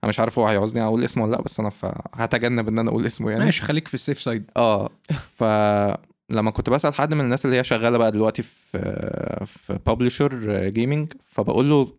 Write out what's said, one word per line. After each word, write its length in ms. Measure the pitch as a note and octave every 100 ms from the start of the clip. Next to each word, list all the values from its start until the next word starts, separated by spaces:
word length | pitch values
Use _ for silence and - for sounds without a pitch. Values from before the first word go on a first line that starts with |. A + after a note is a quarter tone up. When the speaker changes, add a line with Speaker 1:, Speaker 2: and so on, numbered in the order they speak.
Speaker 1:
أنا 40 | A2+
مش 120 | G#2+
عارف 180 | A#2 B2+
هو 80 | G#2+
هيعوزني 360 | G#2 G#2+ A#2
أقول 220 | A2 A2+
اسمه 200 | A#2+ -
ولا 60 | G#2+
لأ، 100 | A#2
بس 180 | - -
أنا 100 | G#2+
ف-، 160 | - F#2+ - -
هتجنب 540 | - A2+ A#2+ A#2+ A#2+ A2
إن 100 | A2
أنا 120 | A2+
أقول 160 | A2+ A#2+
اسمه 240 | - G#2+
يعني. 140 | A2
Speaker 2:
ماشي، 180 | D#3 E3
خليك 260 | - D3+ D#3+
في 60 |
السيف 260 | - - C#3
سايد. 240 | - A2+ G2+ -
Speaker 1:
آه. 340 | A#2 G#2 G#2 _ _ C#3+ - -
فلما 1120 | A2+ G#2+ G#2 G#2 G2+ - _ _ _ A2+ G#2+
كنت 200 | - -
بسأل 240 | C3 D#3
حد 200 | C#3+ D3
من 60 | D3+
الناس 240 | C3 B2+
اللي 120 | C#3 B2+
هي 80 |
شغالة 340 | B2+ A#2 A#2 A#2+
بقى 140 | A2+
دلوقتي 300 | G#2+ A2 -
في، 360 | A#2 - - - - - - - - - -
في 320 | - - G2 -
بابليشر 840 | A2+ B2 - C#3+ C3 G#2+ G2 F#2+
جيمنج، 440 | G#2 B2 D3 D3+ - _
فبقول 400 | - G#2 B2 C#3
له 220 | D3 C3